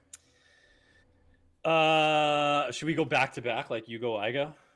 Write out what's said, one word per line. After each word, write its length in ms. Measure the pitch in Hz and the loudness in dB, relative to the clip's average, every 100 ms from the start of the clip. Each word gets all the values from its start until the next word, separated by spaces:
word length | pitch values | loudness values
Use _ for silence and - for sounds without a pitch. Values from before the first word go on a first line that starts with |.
| _ - _ _ _ _ _ _ _ _ _ _ _ _ _ _ 160 | _ -20 _ _ _ _ _ _ _ _ _ _ _ _ _ _ 0
Uh, 1040 | 160 156 156 156 151 151 147 147 147 127 | 4 4 4 4 2 2 2 2 0 -2
should 140 | - 151 | -4 -4
we 80 | |
go 120 | 165 143 | -2 0
back 280 | 143 135 | 0 0
to 80 | - | -2
back? 280 | 120 113 - | -6 -6 -4
Like, 200 | 117 117 | -8 -8
you 100 | 113 | -8
go, 160 | 120 107 | -4 -2
I 140 | 107 | -2
go? 220 | 139 151 151 _ | -2 -4 -8 _